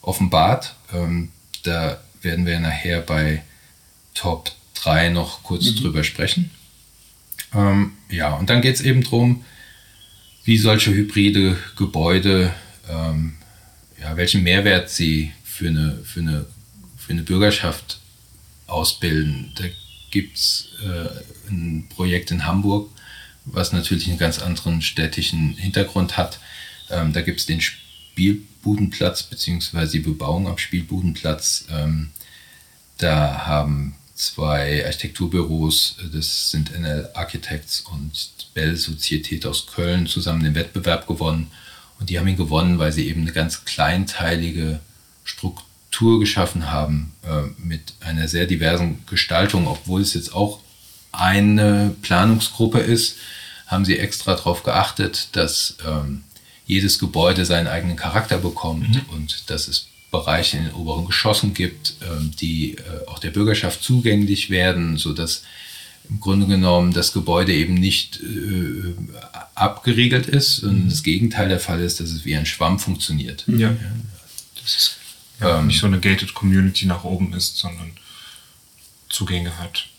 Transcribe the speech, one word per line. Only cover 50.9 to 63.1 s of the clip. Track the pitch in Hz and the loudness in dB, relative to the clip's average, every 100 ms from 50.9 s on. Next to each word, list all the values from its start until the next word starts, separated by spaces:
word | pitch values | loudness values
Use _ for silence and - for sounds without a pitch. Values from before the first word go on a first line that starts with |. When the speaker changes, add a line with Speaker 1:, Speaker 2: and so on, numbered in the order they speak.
| - - | -20 -14
Speaker 1:
eine | - 95 101 104 104 104 101 104 - | 0 2 6 6 6 6 4 2 -2
Planungsgruppe | - 90 107 110 - - 113 117 | 0 4 6 4 2 0 2 2
ist, | 113 117 - - - - - - - | 2 2 0 -6 -18 -16 -18 -20 -4
haben | 95 95 | 0 2
sie | 90 | 2
extra | 101 - - 87 | 0 -4 -2 0
darauf | 87 90 | 0 -2
geachtet, | - 87 - - 98 - - | 0 0 0 0 -2 -2 -4
dass, | 92 80 - - - 80 | -2 0 0 -4 -6 -4
ähm, | 78 71 69 - - - - - | -4 -4 -8 -12 -20 -20 -20 0
jedes | 95 98 - | 2 2 2
Gebäude | 92 - 87 92 85 | 0 4 4 4 2
seinen | 87 85 | 2 2
eigenen | 85 87 85 | -2 -2 -4
Charakter | 80 98 - 90 | 0 -2 0 -2
bekommt | 87 - 82 80 110 | -2 -4 -4 -2 2
Speaker 3:
Mhm. | 127 131 | 2 0
Speaker 1:
und | 80 76 - - | -8 -8 -8 -8
dass | 73 - | -8 -4
es | 71 - - - | -6 -6 -20 -6
Bereiche | 76 73 80 87 73 | -4 0 0 0 -2
in | 80 | -4
den | |
oberen | 80 80 78 87 | -6 -6 -4 -2
Geschossen | - 107 104 104 | 0 2 2 0
gibt, | 90 90 - - - | 0 -4 -4 -8 -8
ähm, | 87 78 78 - | -8 -4 -4 -2
die, | 82 80 78 | -2 -2 -2
äh, | - - 78 | -6 -12 -12
auch | - | -12